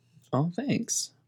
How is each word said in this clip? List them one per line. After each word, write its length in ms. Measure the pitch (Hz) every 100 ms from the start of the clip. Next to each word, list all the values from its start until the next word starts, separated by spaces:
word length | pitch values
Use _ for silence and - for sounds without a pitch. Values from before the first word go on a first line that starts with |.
| _ - -
Oh, 180 | 127 165
thanks. 580 | 175 277 120 - - - _